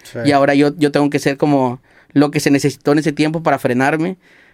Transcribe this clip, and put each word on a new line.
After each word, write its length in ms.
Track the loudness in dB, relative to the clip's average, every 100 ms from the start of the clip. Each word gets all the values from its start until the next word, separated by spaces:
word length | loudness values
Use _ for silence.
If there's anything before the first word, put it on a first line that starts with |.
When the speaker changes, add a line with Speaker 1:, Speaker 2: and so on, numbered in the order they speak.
Speaker 1:
Sí. 160 | -16 -4
Speaker 2:
Y 80 | 0
ahora 220 | 2 2
yo, 200 | 2 2 0
yo 160 | 0
tengo 160 | 0 0
que 80 | -2
ser 180 | -2 0
como 440 | 0 2 0 -4 _ _ _
lo 180 | 0 2
que 100 | 0
se 100 | 0
necesitó 420 | 0 0 -2 0
en 60 | 0
ese 140 | 0
tiempo 300 | -2 -2 -2
para 160 | -2 -2
frenarme, 580 | -2 -2 -2 -2 -4 -8 _ _ _